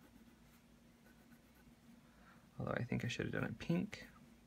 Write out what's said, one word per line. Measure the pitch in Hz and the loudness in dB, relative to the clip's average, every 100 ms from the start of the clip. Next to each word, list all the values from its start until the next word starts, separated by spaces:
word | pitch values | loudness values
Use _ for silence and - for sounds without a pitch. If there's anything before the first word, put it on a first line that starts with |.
| - - - - - - - - - - - - - - - - - - - - - - - - - - | -18 -18 -18 -18 -18 -18 -20 -20 -20 -20 -20 -18 -18 -18 -18 -18 -18 -18 -16 -16 -16 -18 -16 -16 -12 -2
Although | - - | 4 4
I | |
think | 123 123 123 | 6 4 4
I | |
should | - | 4
have | - | 4
done | - | 4
it | - - | 2 2
pink, | - 170 190 - - - - - | 4 6 4 -2 -10 -14 -18 -18